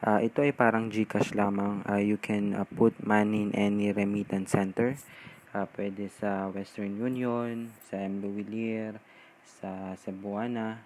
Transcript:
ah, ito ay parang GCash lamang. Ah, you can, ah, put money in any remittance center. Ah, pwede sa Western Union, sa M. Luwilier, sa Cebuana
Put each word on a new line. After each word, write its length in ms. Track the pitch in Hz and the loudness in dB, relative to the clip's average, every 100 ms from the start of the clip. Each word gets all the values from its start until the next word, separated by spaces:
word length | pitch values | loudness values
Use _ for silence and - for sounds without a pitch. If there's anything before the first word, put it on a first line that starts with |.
ah, 160 | 113 104 | 4 4
ito 240 | 113 117 | 4 2
ay 80 | 143 | 0
parang 400 | 139 120 113 113 | 4 4 4 0
GCash 480 | 107 107 104 - 101 | 0 0 2 0 2
lamang. 480 | 101 101 101 101 101 | 2 2 0 -2 0
Ah, 160 | 101 | 2
you 160 | 101 104 | 2 0
can, 400 | - 107 101 101 | 0 0 0 -2
ah, 80 | 98 | -4
put 320 | - 113 - | 4 4 4
money 480 | - 107 104 107 104 | 2 4 4 2 0
in 80 | |
any 400 | 101 101 104 104 | 2 2 2 2
remittance 560 | 101 101 104 101 98 95 | 2 0 0 -2 -4 0
center. 480 | 104 98 92 120 139 - - - - - | 0 0 0 0 -2 -12 -20 -20 -20 -10
Ah, 160 | 104 98 - | -6 -6 -4
pwede 320 | 101 98 101 | -6 -6 -10
sa 400 | - 104 98 98 | -4 -2 -2 -2
Western 480 | 95 98 - 101 101 | -6 -10 -6 -6 -2
Union, 720 | 123 127 123 120 120 117 117 113 - | -2 -2 -2 0 -2 -4 -8 -12 -8
sa 160 | 95 | -6
M. 160 | 98 98 | -4 -4
Luwilier, 800 | 101 101 101 110 113 110 110 107 - - - - - | -4 -6 -6 -4 -4 -4 -6 -10 -16 -20 -20 -20 -20
sa 480 | - 98 95 95 | -12 -10 -8 -8
Cebuana 880 | 92 - 95 101 101 117 120 110 113 | -10 -10 -8 -6 -4 -4 -4 -4 -8